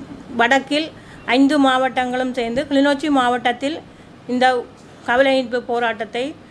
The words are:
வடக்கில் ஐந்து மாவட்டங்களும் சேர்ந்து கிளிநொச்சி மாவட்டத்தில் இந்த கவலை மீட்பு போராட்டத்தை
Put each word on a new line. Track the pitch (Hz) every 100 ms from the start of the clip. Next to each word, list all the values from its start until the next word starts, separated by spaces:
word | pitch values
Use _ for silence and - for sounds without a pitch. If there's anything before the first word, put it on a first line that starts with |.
| - - - 233
வடக்கில் | 233 269 269 294 311 - - - -
ஐந்து | 247 277 302
மாவட்டங்களும் | 269 254 262 254 254 247 254
சேர்ந்து | 247 233 240 294
கிளிநொச்சி | 277 285 277 320
மாவட்டத்தில் | 277 247 247 240 240 277 330 - - - - -
இந்த | 247 254 254 - - - - -
கவலை | 240 269 262
மீட்பு | 240 247
போராட்டத்தை | 240 240 240 214 214 233 277 320 -